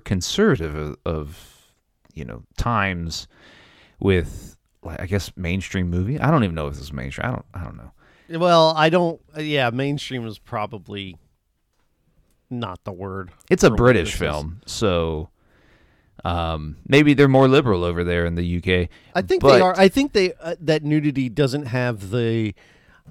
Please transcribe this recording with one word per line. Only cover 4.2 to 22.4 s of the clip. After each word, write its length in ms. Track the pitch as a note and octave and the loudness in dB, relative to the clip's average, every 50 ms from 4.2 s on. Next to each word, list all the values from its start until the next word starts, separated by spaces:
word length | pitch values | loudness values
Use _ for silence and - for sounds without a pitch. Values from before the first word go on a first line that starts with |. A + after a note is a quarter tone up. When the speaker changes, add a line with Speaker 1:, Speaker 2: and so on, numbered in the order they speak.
| D#2+ - - - - - - _ _ _ _ _ - | 0 -2 -8 -14 -18 -20 -20 _ _ _ _ _ -16
Speaker 1:
like, 180 | F2 D#2+ - | -14 -12 -12
I 60 | - | -8
guess, 240 | F2 F#2+ G2+ - - - | -4 -4 -4 -4 -6 -10
mainstream 540 | - F#2 E2 F2+ F#2+ F#2 - - G2 F2+ F2 | -8 -6 -4 -4 -4 -4 -4 -4 -4 -2 -2
movie. 280 | F2 F2+ F#2 G#2 C#3+ D3+ | -2 -2 -2 -2 -2 -2
I 100 | - C3+ | 0 2
don't 140 | E3 D3+ A2+ | 2 2 2
even 100 | F#2+ E2 | 0 -2
know 140 | D#2+ D2+ C#2+ | -4 -6 -8
if 60 | C#2+ | -8
this 80 | C#2 C2+ | -10 -12
is 80 | - C#2+ | -12 -10
mainstream. 340 | C#2 B1+ C#2 C#2 - - | -10 -10 -10 -8 -8 -6
I 40 | B2 B2 | -6 -6
don't, 120 | - - - - | -8 -10 -14 -14
I 120 | F#2 E2 | -14 -14
don't 120 | A1+ - | -12 -14
know. 640 | - - - - _ _ _ _ _ _ - E3 E3 | -16 -18 -20 -20 _ _ _ _ _ _ -12 -4 0
Speaker 2:
Well, 340 | F3 F3+ E3+ E3 D#3+ D#3+ D#3+ | 2 6 6 8 6 6 6
I 120 | D#3 D#3 E3 | 4 4 4
don't. 320 | D#3+ F3+ F3 E3 E3 - _ _ - | 4 4 2 2 -2 -6 _ _ -12
Uh, 40 | D#3 D#3 | -10 -6
yeah, 260 | D3+ D3 C#3+ C3 A#2+ | -2 0 0 0 0
mainstream 560 | A2+ B2+ C3+ C#3+ C#3+ C#3+ - - C3 B2 A#2 | 0 0 -2 -2 -2 -4 -6 -8 -8 -8 -8
is 120 | A2+ G#2+ - | -8 -12 -14
probably 800 | _ - - A2+ G#2 G2+ A2 G#2 E2+ - G#2 G2+ G2 F#2+ F2 - _ _ _ _ _ _ _ _ _ _ _ _ _ _ _ _ _ _ _ _ _ _ _ _ _ _ | _ -10 -6 -6 -6 -6 -8 -12 -14 -12 -10 -10 -10 -12 -14 -18 _ _ _ _ _ _ _ _ _ _ _ _ _ _ _ _ _ _ _ _ _ _ _ _ _ _
not 340 | B2+ A#2+ A#2 G2 F2+ - _ | -10 -8 -8 -8 -10 -12 _
the 80 | - G2 | -12 -10
word 400 | F2 G2 G2 F#2+ F#2+ F#2 F2 - _ _ _ | -8 -8 -8 -8 -10 -10 -12 -16 _ _ _
Speaker 1:
It's 120 | F#3 F3+ - | 0 4 4
a 20 | D#3 | 4
Speaker 2:
for 40 | A#2 | 4
what 40 | G2 | 6
Speaker 1:
British 260 | A#2+ B2 B2+ G2+ D#2+ D2 | 6 6 6 6 2 0
Speaker 2:
this 60 | - | -2
is. 40 | - | -4
Speaker 1:
film, 420 | F2+ D2+ D2 D2+ D2 D#2+ E2+ G2 - | -2 -2 -2 -4 -6 -6 -10 -12 -14
so, 600 | - - - A2+ G2+ F2+ E2+ E2 D#2+ D#2+ D2+ D#2 - _ _ _ _ _ _ _ _ _ _ _ _ _ _ _ _ _ - - | -12 -6 -2 0 0 0 0 0 -2 -4 -6 -8 -10 _ _ _ _ _ _ _ _ _ _ _ _ _ _ _ _ _ -10 -6
um, 520 | F2+ E2+ E2+ E2+ E2 E2 D#2 D#2 D#2 D2 - - | -4 -4 -2 -2 -4 -4 -6 -8 -10 -12 -14 -2
maybe 260 | - - C#3+ D3+ D3 C#3+ | 2 4 4 6 6 6
they're 140 | C3+ C#3+ C3+ | 6 6 6
more 200 | C3+ C3 C3+ C3+ | 6 6 6 6
liberal 360 | C3 C#3+ D3 A#2+ G2+ F2 F2 | 6 4 4 2 0 0 0
over 200 | F2 E2+ E2+ F2 | -2 -2 -2 -2
there 200 | F2 F2 F2 E2+ | 0 0 0 0
in 80 | E2+ E2+ | -2 -2
the 80 | E2+ F2 | -2 -2
U 160 | F2 F2 F2 E2+ | -2 -4 -2 0
K. 260 | F#2 F#2 F2+ F2 - - - _ _ - | 0 0 2 0 -2 -6 -12 _ _ -6
Speaker 2:
I 60 | F3 F#3+ | -6 -2
think 200 | F#2 F#4 F#4 - | -2 -2 2 6
Speaker 1:
but 120 | C#3 C3+ | 6 6
Speaker 2:
they 40 | - | 8
are. 140 | F#3 F#3 F#3 F#3 | 6 4 4 4
I 100 | G3 G3 | 4 4
think 240 | - C4+ C#4 C#4+ - | 4 2 0 0 0
they, 180 | A3 F#3 F3+ - | 0 0 0 -2
uh, 220 | - D3+ E3 F3 - | -6 -10 -10 -10 -4
that 220 | E3 C#3+ D#3 D#3 D3+ | -2 0 0 0 0
nudity 460 | D3 D3+ D#3 D3 D3 C3+ C3 C3 B2 | 0 0 0 0 0 -2 -2 -4 -4
doesn't 380 | G#2+ D3 D3 C3 C#3+ D3 D3 | 0 0 0 0 0 -4 -6
have 440 | B2 A2 B2+ B2 B2 A#2+ G2+ G2+ F#2+ | -4 -4 -2 -2 -2 -4 -6 -6 -6
the, 440 | G2 B2 A#2 A2+ A2+ A2+ | -4 -2 0 0 0 0